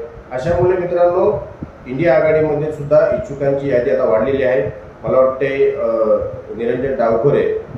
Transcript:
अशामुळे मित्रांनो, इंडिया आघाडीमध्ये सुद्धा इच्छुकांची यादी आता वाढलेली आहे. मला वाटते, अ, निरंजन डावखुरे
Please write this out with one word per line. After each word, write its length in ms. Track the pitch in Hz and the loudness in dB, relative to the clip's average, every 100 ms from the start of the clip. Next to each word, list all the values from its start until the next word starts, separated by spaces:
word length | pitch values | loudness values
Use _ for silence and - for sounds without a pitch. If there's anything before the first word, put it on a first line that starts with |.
| - - - | -8 -16 -12
अशामुळे 440 | 127 160 175 180 180 | -6 -2 0 2 0
मित्रांनो, 720 | 170 175 175 180 202 - - - - - 127 | 0 2 2 2 0 -2 -6 -14 -16 -16 -8
इंडिया 300 | 135 170 156 | -2 2 4
आघाडीमध्ये 560 | 156 156 151 143 151 | 4 2 2 -2 -4
सुद्धा 360 | 143 143 151 160 | -6 2 4 4
इच्छुकांची 560 | - - 139 139 139 139 | 0 -6 -4 -2 0 0
यादी 220 | 123 131 | 0 2
आता 140 | - | 0
वाढलेली 380 | 113 110 135 131 | 2 2 2 0
आहे. 200 | 123 113 107 - - - | 2 0 -2 -6 -18 -10
मला 160 | 113 127 | 0 2
वाटते, 560 | 131 131 135 139 135 135 | 2 2 -2 2 0 0
अ, 80 | 117 113 107 104 - - 107 107 | 0 0 2 0 -2 -10 -12 -6
निरंजन 400 | 117 - 139 - | -4 -2 -2 0
डावखुरे 680 | - - 143 117 95 - - | 0 2 2 2 0 -2 -6